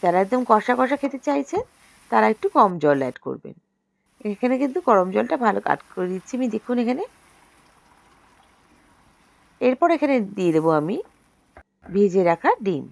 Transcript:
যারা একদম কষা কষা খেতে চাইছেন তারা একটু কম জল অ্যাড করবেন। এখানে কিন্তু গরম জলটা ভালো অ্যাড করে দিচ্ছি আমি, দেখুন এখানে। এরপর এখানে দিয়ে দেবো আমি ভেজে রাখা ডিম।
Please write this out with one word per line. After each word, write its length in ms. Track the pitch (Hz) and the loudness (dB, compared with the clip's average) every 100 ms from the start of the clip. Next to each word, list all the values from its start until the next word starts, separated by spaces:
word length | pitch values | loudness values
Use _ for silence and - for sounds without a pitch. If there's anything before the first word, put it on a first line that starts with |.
যারা 140 | 180 180 | 2 2
একদম 180 | 196 247 247 | 0 -2 2
কষা 220 | 214 208 247 | 0 2 0
কষা 180 | 254 277 | 0 -2
খেতে 180 | 277 269 - | -4 -6 -4
চাইছেন 360 | 285 269 359 508 _ _ _ _ | -4 -4 -6 -8 _ _ _ _
তারা 140 | 226 214 | 0 2
একটু 140 | 220 392 320 | 0 -2 2
কম 140 | 214 175 | 2 2
জল 160 | 147 143 | 0 2
অ্যাড 140 | 131 - - | 0 -6 -12
করবেন। 300 | 131 - - _ _ _ _ _ _ 214 | -12 -14 -20 _ _ _ _ _ _ -10
এখানে 240 | 202 247 254 | -4 -2 0
কিন্তু 180 | 277 277 349 | -2 -2 2
গরম 180 | 208 185 196 | 2 4 0
জলটা 220 | 240 311 233 | -2 0 0
ভালো 140 | 196 208 | -2 -2
অ্যাড 140 | 220 - | -4 -4
করে 140 | - 180 | -8 -6
দিচ্ছি 200 | 185 - 247 | -6 -8 -6
আমি, 100 | 254 214 | -4 -4
দেখুন 200 | - 247 | -4 -4
এখানে। 200 | 233 254 453 _ _ _ _ _ _ _ _ _ _ _ _ _ _ _ _ _ _ _ _ _ _ _ _ _ 247 | -2 -4 -6 _ _ _ _ _ _ _ _ _ _ _ _ _ _ _ _ _ _ _ _ _ _ _ _ _ 0
এরপর 200 | 254 339 330 | 2 2 2
এখানে 200 | 294 269 196 - | 2 0 -2 -2
দিয়ে 140 | 180 160 | 2 2
দেবো 140 | 160 156 | 4 2
আমি 160 | 151 262 - _ _ _ _ - _ _ - | 0 -6 -10 _ _ _ _ -20 _ _ -6
ভেজে 280 | 185 202 180 175 | 0 2 4 2
রাখা 200 | 170 311 494 202 | 2 2 0 -2
ডিম। 200 | 156 131 | -6 -8